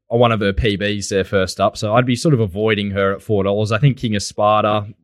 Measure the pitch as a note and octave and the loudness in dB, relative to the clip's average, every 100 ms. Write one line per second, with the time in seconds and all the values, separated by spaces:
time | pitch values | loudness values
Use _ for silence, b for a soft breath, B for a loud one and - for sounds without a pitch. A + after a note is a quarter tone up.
0 | - A#2 A#2+ A2 G2 F#2 A#2 G2 G#2 G#2 | -4 2 2 2 0 0 0 0 -2 -4
1 | G2 G2 F#2+ G2+ F2+ - G2 - G#2+ A#2 | -2 -2 0 0 -2 0 -2 0 0 2
2 | B2+ A#2+ E3+ B2+ G#2+ G2 A2 G#2 G2+ G2 | 2 2 2 2 2 0 0 0 0 0
3 | G2 G2 - G#2 G2 G2+ G#2+ A2 C#3+ A#2 | 0 -2 -2 0 0 0 0 -2 -4 -6
4 | A#2+ G#2 - - G#2 G#2+ G#2 G#2+ G#2 - | -4 -4 -4 -2 2 2 2 0 -4 -10